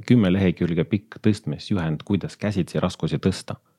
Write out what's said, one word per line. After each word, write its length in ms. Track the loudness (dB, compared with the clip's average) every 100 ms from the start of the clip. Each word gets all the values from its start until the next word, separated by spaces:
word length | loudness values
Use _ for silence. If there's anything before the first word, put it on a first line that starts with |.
| 4
kümme 240 | 4 6
lehekülge 520 | 4 2 2 0 0 0
pikk 300 | -2 -4 -2
tõstmisjuhend, 800 | 0 0 -4 -8 -4 -2 -2 -4 -2
kuidas 300 | -2 -2 -6
käsitsi 400 | -4 -2 -2 -2
raskusi 360 | -2 -2 -4 -2
tõsta. 360 | -2 -2 -6 -12 _